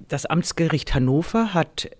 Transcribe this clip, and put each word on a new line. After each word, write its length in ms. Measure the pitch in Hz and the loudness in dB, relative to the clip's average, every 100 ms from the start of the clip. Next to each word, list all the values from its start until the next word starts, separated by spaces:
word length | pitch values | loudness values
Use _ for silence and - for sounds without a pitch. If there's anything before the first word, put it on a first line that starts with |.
| - | -6
Das 160 | 143 - | -6 0
Amtsgericht 680 | 170 - - 165 160 - | 0 0 0 0 0 0
Hannover 600 | 143 127 139 165 226 220 | 2 2 2 2 0 2
hat 380 | 175 156 - - | 0 -2 -4 -10